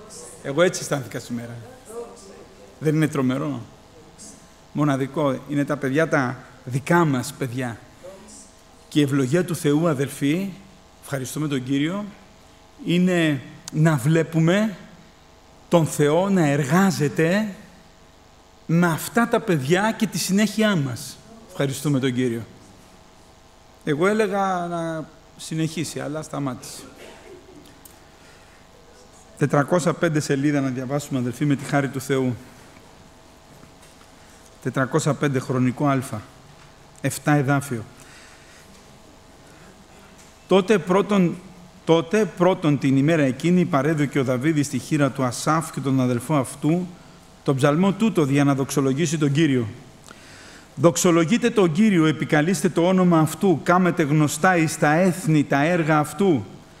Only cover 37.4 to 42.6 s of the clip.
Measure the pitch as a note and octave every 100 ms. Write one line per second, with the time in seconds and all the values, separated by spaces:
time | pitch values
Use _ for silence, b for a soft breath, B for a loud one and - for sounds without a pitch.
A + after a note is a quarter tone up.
37.4 | C3 C#3+ C#3 A#2 - - B B B B
38.4 | B B B B B - - - - -
39.4 | B B B B - - - - - -
40.4 | - F#3+ F#3+ G#3+ D3+ F3+ F#3+ G3+ F3 -
41.4 | - - - - - E3 E3 G#3+ G3+ -
42.4 | F3+ F3+